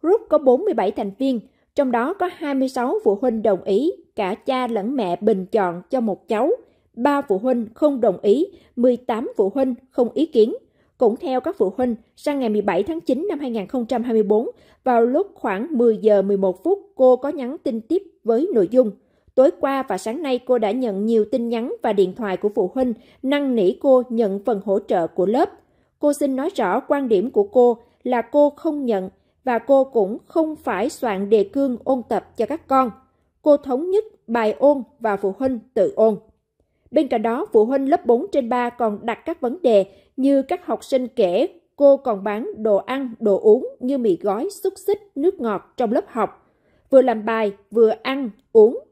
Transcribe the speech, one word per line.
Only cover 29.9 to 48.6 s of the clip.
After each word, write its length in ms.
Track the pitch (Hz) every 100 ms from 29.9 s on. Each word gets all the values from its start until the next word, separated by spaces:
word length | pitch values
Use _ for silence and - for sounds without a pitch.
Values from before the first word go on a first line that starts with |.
| 233 190 247 _
không 300 | 349 311 302
phải 340 | - 190 233
soạn 400 | - 247 190 202
đề 140 | 220
cương 340 | 202 277 277 240
ôn 180 | - 262 226
tập 280 | 240 - _
cho 80 | 220
các 220 | 311 _
con. 240 | 269 254 - _ _ _ _
Cô 160 | 302 285
thống 340 | 269 254 349
nhất 120 | 392 440 _ -
bài 280 | 233 214 -
ôn 240 | 277 285 226 _
và 180 | 226 196
phụ 160 | 202 196
huynh 220 | 262 247 -
tự 200 | - 175 -
ôn." 220 | 220 202 _ _ _ _ _ _ _
Bên 160 | 254 294
cạnh 140 | 240
đó, 240 | 220 240 415
phụ 120 | 226 220
huynh 240 | 269 269
lớp 160 | 339 339
bốn 200 | 240 381
trên 180 | 285 233
ba 200 | 247 240
còn 360 | 240 233 208 226
đặt 140 | 214 -
các 160 | 339
vấn 200 | 247 320
đề 240 | 330 214 190 - _ -
như 240 | 262 277
các 240 | 269 359 -
học 180 | -
sinh 240 | - 262 254
kể 400 | - 190 180 330 - _ _
cô 220 | 285 277
còn 260 | 269 202
bán 260 | 202 208 339 392
đồ 200 | 220 196
ăn, 360 | - 262 262 226
đồ 200 | 220 190
uống 300 | 220 226 494 554
như 180 | 247 277
mì 200 | 226 170
gói, 280 | 202 196 339
xúc 240 | - 370 381
xích, 340 | - 415 - -
nước 260 | 320 381
ngọt 320 | 233 190 - -
trong 140 | 240
lớp 140 | 240 -
học. 320 | 254 196 - _ _ _ _ _
Vừa 120 | 269
làm 240 | 254 226 214
bài, 260 | 226 214 196 _
vừa 180 | 214 220 220
ăn, 260 | 240 269 254 - _
uống. 280 | 226